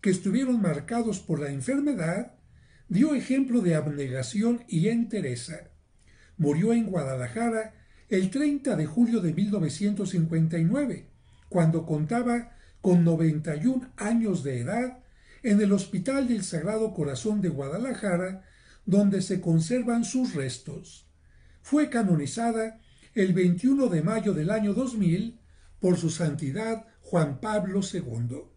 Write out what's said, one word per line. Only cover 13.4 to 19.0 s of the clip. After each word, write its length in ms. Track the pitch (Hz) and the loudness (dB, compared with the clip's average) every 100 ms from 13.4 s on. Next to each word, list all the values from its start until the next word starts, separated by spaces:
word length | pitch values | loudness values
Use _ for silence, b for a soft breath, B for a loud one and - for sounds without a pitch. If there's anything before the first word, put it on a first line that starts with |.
| 156 - | -4 -2
y 100 | 233 | 0
un 220 | 262 - - | 0 -4 -6
años 480 | 208 233 220 165 | 0 0 0 -2
de 160 | 135 127 | -2 -4
edad, 420 | 123 220 254 254 b b b b | -2 -2 -4 -8 b b b b
en 180 | 240 202 | 2 4
el 120 | 202 | 6
Hospital 560 | 196 190 180 - 277 247 | 2 0 -4 0 0 2
del 160 | 226 | 0
Sagrado 500 | - 165 170 220 220 | -2 -4 -2 -2 -2
Corazón 460 | 214 143 131 214 208 | -2 -4 -2 -2 0
de 80 | 180 | 0
Guadalajara, 960 | 139 139 170 262 - 208 175 185 190 B B B B - | -2 -6 -4 -4 -4 -2 -2 -4 -8 B B B B 0
donde 340 | 196 | 4